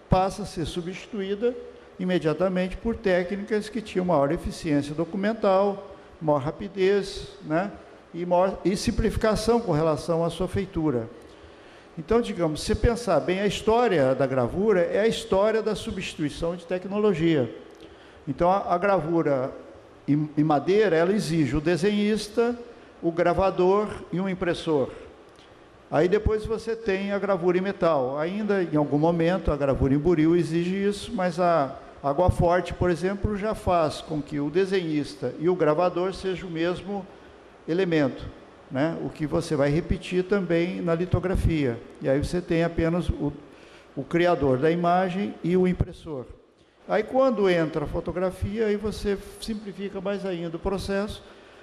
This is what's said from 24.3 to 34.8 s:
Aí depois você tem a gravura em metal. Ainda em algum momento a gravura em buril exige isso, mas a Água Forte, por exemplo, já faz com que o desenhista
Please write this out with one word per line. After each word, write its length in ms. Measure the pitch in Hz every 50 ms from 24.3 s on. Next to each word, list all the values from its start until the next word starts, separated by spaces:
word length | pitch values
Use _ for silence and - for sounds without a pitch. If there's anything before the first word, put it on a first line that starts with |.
| 185 185 190 175 160 - - 165 156 143 123 - - - - - - - - - - - - - - - - - - - - -
Aí 160 | - 139 170 180
depois 380 | 190 208 214 214 220 214 214
você 300 | 220 226 196 - 226 226
tem 360 | 220 - 202 190 190 196 202
a 80 | 202 202
gravura 380 | 202 202 196 175 170 185 175 185
em 40 |
metal. 560 | 190 202 196 196 180 165 160 143 127 123 135 147
Ainda 460 | 156 175 190 208 220 208 208 196 180
em 120 | 165 151
algum 220 | 151 147 143 143 147
momento 540 | 156 170 175 170 165 170 185 190 185 -
a 40 | 156
gravura 380 | 139 143 139 127 117 131 139 135
em 40 | 151
buril 380 | 147 180 175 156 156 160 170
exige 400 | 175 160 143 160 170 170 180 185
isso, 360 | 196 196 202 202 202 - - -
mas 260 | 196 180 180 156 170
a 360 | 180 175 170 160 139 131 - - - - - - -
Água 260 | 143 143 160 180 180
Forte, 440 | - - 180 170 175 185 180 - -
por 160 | - 180 180
exemplo, 480 | 175 147 170 190 202 196 - 208 214 196
já 160 | 196 220 208
faz 480 | - - 196 180 170 156 147 113 -
com 200 | - - 160 147
que 180 | 139 - 151 143
o 100 | 143 151
desenhista 840 | 151 180 196 185 196 190